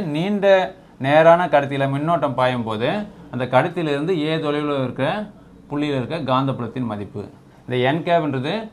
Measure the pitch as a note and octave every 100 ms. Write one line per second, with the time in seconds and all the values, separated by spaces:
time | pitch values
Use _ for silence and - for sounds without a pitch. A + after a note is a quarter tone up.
0 | F#3 D3 F3+ G#3 G3 F#3+ F#3 - - -
1 | C3 D3+ D#3+ E3+ F3 D3 C3+ C#3 C3+ C#3
2 | D3+ E3+ D3+ B2 B2+ B2+ A2 G#2+ B2 G3
3 | G#3 - - B2 B2 E3 D#3+ E3+ D#3+ C#3+
4 | D3+ F#3 D3 D#3+ D3+ D3 D3 C#3+ B2+ G2+
5 | C3+ G3 G#3+ - - - - C#3+ D3 C#3
6 | A#2 D#3+ C3 C3 C3+ A2+ A#2 C3 A#2+ G#2
7 | G2+ G2+ G2 - - - - B2+ B2+ D#3
8 | D#3+ E3+ D#3 C3+ C3 G#3 A3